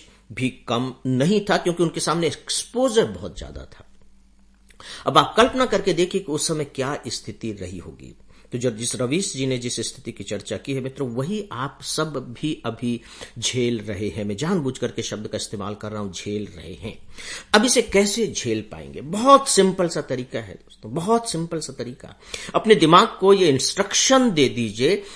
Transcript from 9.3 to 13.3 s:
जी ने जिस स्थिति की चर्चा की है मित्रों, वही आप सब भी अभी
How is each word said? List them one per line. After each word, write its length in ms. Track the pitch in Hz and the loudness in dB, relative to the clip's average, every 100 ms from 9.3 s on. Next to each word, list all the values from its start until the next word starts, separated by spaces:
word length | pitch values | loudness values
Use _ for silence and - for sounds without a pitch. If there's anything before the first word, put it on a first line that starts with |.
जी 120 | 131 135 | -2 -2
ने 120 | 127 | -2
जिस 220 | 120 - | -4 -4
स्थिति 320 | 110 - - | -6 -8 -12
की 120 | - | -12
चर्चा 340 | 98 101 - 101 | -8 -8 -6 -8
की 160 | - | -4
है 80 | 135 | -4
मित्रों, 280 | 131 135 131 | -6 -6 -4
वही 400 | 117 147 214 - | -4 -4 -6 -6
आप 280 | 117 135 - | -8 -8 -8
सब 540 | - - 160 135 120 117 | -6 -4 -4 -6 -10 -6
भी 200 | 151 - 113 | -6 -4 -6
अभी 360 | 110 120 117 - - - | -4 -4 -4 -8 -18 -16